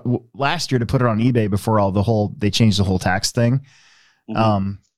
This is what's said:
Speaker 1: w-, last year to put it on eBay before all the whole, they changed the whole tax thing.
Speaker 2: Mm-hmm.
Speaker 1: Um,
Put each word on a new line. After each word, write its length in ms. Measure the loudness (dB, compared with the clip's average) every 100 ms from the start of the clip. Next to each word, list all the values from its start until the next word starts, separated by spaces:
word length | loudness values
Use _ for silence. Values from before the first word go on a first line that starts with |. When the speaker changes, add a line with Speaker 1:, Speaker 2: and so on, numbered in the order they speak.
Speaker 1:
w-, 200 | 0 -4 -6 -6
last 360 | -4 -4 -2
year 60 | -2
to 60 | 0
put 160 | 0
it 60 | 0
on 100 | 2
eBay 300 | 2 2 0
before 300 | 0 0 2
all 120 | 2
the 120 | 0
whole, 300 | 0 0 -2 -2
they 120 | -2
changed 260 | 2 2 2
the 40 | 0
whole 140 | 0
tax 320 | 0 -2 -2
thing. 340 | 0 0 0 -4 _ _ _ _ _ -8
Speaker 2:
Mm-hmm. 80 | -2
Speaker 1:
Um, 420 | 0 0 -2 -8 _